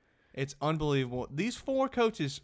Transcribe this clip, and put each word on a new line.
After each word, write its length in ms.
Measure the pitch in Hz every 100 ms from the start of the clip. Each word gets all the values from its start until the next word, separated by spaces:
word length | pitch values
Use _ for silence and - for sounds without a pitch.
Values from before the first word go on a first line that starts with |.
| _ _ _
It's 220 | - 139 -
unbelievable. 680 | 147 160 151 139 127 123 120
These 240 | 139 214 -
four 320 | - 269 262
coaches 500 | 247 226 220 143 -